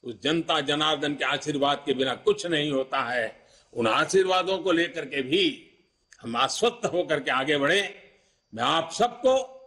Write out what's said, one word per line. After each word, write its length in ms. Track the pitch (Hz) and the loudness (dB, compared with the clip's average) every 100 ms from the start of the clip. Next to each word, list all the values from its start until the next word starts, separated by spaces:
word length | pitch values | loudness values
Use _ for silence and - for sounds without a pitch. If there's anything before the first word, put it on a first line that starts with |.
उस 180 | 123 107 | -14 -6
जनता 400 | 139 165 160 160 | -2 -2 0 -2
जनार्दन 540 | 143 147 156 151 147 143 | 0 0 0 0 -2 -2
के 100 | 135 | -2
आशीर्वाद 580 | 143 147 147 139 139 - | -2 -4 0 0 0 -2
के 80 | |
बिना 220 | 127 131 117 | 0 0 0
कुछ 300 | - 202 175 | 0 0 0
नहीं 260 | 160 147 | -2 0
होता 320 | 135 131 135 | -2 -2 -2
है। 420 | 123 127 110 - _ _ _ | -2 -2 -4 -8 _ _ _
उन 140 | 123 113 | -2 0
आशीर्वादों 680 | 123 151 190 185 185 180 190 | 2 4 2 4 2 0 -2
को 140 | 185 | 2
लेकर 340 | 170 170 170 143 | 2 2 -4 -6
के 160 | 143 | -6
भी 500 | 127 175 175 131 - _ _ _ _ - | -2 2 0 -2 -16 _ _ _ _ -16
हम 140 | 120 117 | -6 -2
आश्वस्त 500 | 131 - 233 233 180 | 0 2 -2 0 -4
होकर 340 | 165 151 156 | -2 0 -2
के 120 | 139 | 0
आगे 260 | 131 135 147 | 0 2 2
बढ़ें। 440 | 139 190 190 - - _ _ _ _ | 2 2 0 -8 -20 _ _ _ _
मैं 100 | 107 | -2
आप 280 | 127 160 160 | 0 2 -2
सबको 580 | - 240 - 262 262 254 - | 0 0 2 2 2 0 -12